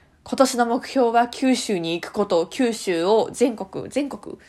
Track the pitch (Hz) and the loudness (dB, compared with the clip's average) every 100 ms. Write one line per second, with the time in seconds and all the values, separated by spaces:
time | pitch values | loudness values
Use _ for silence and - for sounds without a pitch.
0 | _ _ - - 262 240 233 240 - 269 | _ _ -4 2 2 4 0 0 -2 0
1 | 240 233 240 - 262 254 - 190 165 170 | 2 4 2 0 0 2 0 -2 -2 -4
2 | - - 202 170 170 - 240 214 - 170 | -4 -4 0 2 0 0 -2 -2 -2 0
3 | 175 220 - - 254 214 - - - 262 | 2 2 2 0 0 0 -8 -10 -6 -4
4 | 285 226 - - | -4 -8 -14 -18